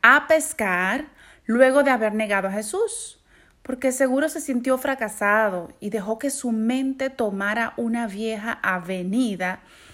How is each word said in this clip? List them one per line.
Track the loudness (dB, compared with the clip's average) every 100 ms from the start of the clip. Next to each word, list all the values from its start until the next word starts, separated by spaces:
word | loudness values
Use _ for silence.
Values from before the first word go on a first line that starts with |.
a | 6 6 6
pescar | 2 2 -2 -2 0 0 -2 -6 -16 -20 -12 -2
luego | 4 6 6
de | 4
haber | 2 0
negado | -2 -2 -2 -2
a |
Jesús, | -4 -4 -2 -4 -4 -14 -18 _ _ _ _
porque | -10 -4 -2
seguro | 0 2 2 0
se | -2
sintió | -4 -2 0 0
fracasado | -2 -4 -6 -2 2 4 2 0 -8 -10
y | -6
dejó | -4 -4 -4
que | -4
su | -4 -2
mente | 0 0 0 -2 -2 -4
tomara | -2 -2 -2 -2 -2 -4 -4
una | -4 -2 -4
vieja | -6 -6 -6 -6 -4
avenida | -2 -2 -4 -6 -2 0 0 -2 -4 -6 -12 -20 -20